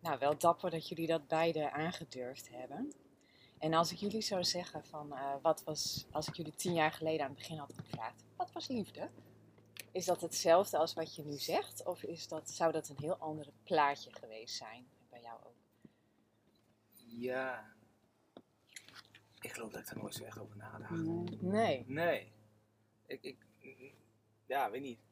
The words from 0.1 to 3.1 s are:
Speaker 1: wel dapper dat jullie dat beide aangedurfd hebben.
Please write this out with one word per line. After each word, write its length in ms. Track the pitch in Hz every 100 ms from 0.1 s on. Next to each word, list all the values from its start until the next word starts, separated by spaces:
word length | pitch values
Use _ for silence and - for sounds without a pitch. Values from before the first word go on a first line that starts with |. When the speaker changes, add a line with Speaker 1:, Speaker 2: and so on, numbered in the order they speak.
| 135
Speaker 1:
wel 180 | 139 151
dapper 320 | 170 170 185
dat 180 | 160 -
jullie 180 | 165 165
dat 200 | 165 143
beide 440 | 160 165 156 147
aangedurfd 760 | 143 160 180 156 127 123 135 -
hebben. 400 | 123 127 143 285 - -